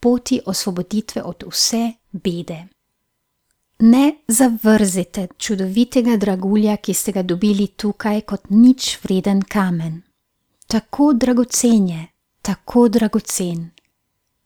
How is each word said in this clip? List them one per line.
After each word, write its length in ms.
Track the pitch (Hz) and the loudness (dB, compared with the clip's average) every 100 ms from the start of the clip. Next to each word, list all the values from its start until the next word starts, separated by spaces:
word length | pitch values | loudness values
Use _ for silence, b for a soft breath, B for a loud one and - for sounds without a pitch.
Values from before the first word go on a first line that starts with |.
poti 400 | 240 240 - 247 - | 0 0 -2 -4 -4
osvoboditve 760 | 185 196 180 175 214 - 220 | -6 -4 -6 -4 -6 -6 -10
od 220 | 175 - 170 | -10 -12 -10
vse 440 | - - 233 233 - _ | -4 -2 -2 -4 -8 _
bede. 460 | 180 190 170 170 160 180 _ _ _ _ _ _ _ _ _ _ - | -8 -6 -6 -10 -14 -16 _ _ _ _ _ _ _ _ _ _ 2
Ne 340 | 226 254 285 302 - | 4 6 4 0 -2
zavrzite 1000 | 226 254 226 214 214 196 190 - 208 180 - | 2 2 2 2 2 2 -2 -6 -8 -10 -10
čudovitega 800 | - 190 190 202 247 262 233 220 | -6 -4 -2 0 2 2 2 0
dragulja, 600 | 202 185 196 214 214 208 | 0 -2 0 2 2 -2
ki 180 | - | -4
ste 180 | 180 - | -4 -4
ga 100 | 190 | -4
dobili 440 | 180 175 208 202 202 | -4 0 0 0 -2
tukaj 540 | - 208 - 214 214 | -4 -6 -4 -4 -4
kot 300 | 214 202 - | -4 -10 0
nič 480 | 208 247 262 - - | 6 6 4 -2 -8
vreden 380 | - 185 202 196 | -4 -2 0 0
kamen. 600 | 190 214 185 170 165 165 _ _ _ _ _ _ - | 0 -2 -2 -2 -6 -10 _ _ _ _ _ _ -4
Tako 460 | 220 - - 294 | -4 -4 0 2
dragocen 760 | 233 247 247 240 - 240 226 185 | 4 2 2 0 0 2 4 2
je, 140 | 160 170 _ _ _ | -4 -12 _ _ _
tako 460 | - 185 - 240 240 | -8 -8 -2 2 4
dragocen. 840 | 226 214 214 - - 175 170 165 _ _ _ _ _ _ _ | 2 0 -2 -4 -6 -6 -6 -10 _ _ _ _ _ _ _